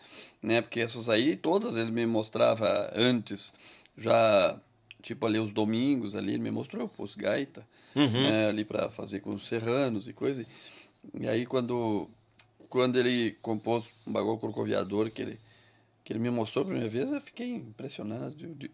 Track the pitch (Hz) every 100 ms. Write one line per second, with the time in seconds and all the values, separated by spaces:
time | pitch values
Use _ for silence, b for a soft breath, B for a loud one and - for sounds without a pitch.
0 | B B B B - 117 107 120 113 120
1 | 117 110 135 185 156 175 233 113 113 113
2 | 117 113 107 117 117 113 101 98 - -
3 | 123 120 104 98 - - B B B -
4 | 110 117 113 101 85 - - _ - -
5 | - 120 117 107 110 107 107 113 135 139
6 | 107 104 98 120 113 110 127 214 233 -
7 | 104 - 101 123 139 - - b b 139
8 | 143 117 131 110 107 107 107 - - -
9 | 104 98 101 101 - 117 113 127 135 107
10 | 104 101 123 135 113 B B B B B
11 | - - 123 113 123 131 120 123 113 104
12 | - - _ _ _ _ - 127 127 123
13 | 123 123 113 - - 107 110 117 110 -
14 | - 107 101 113 113 107 107 104 95 101
15 | 110 - 107 113 b b b b b b
16 | - 208 120 120 107 - 180 131 117 113
17 | 262 285 - - 247 233 117 107 - -
18 | 107 117 131 147 170 143 -